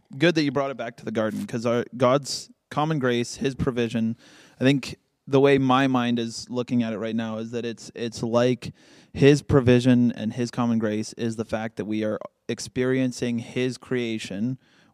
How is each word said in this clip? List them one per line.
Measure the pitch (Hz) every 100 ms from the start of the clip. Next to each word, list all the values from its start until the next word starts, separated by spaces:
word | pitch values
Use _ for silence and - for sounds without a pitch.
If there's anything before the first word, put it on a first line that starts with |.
| _ 135
good | 165 160
that |
you | 143
brought | 139 139
it | 123
back | 117 -
to |
the | 113
garden, | 110 110 104 101
'cause | 123 117
our, | 120 - 120
God's | 123 139 131 - - _ _
common | - 151 156
grace, | 127 120 117
his | - 139 131
provision, | 139 120 117 117 113 117 - - - -
I |
think | 127 143 - - _ _ -
the | 135
way | 139 139
my | 131 131 135
mind | 127 120 120
is | 117 117 -
looking | 120 120 123
at | 113
it | 104
right | 113 113
now | 113 110
is | 113
that | 117
it's, | 117 110 - -
it's | 117 -
like | 117 117 123 123 - - _ - _
his | - 139 147
provision | - 143 123 123 127 123 120
and | - 110
his | 120 120
common | - 120 113
grace | 113 107 107
is | - 117
the | 110
fact | 110 110 110 -
that | 101
we | 107
are | 107 107 - _ -
experiencing | 120 - 127 127 131 127 - 123 120
his | 120 127 127 123
creation, | - 127 117 110 - 95 120 131 _ _ _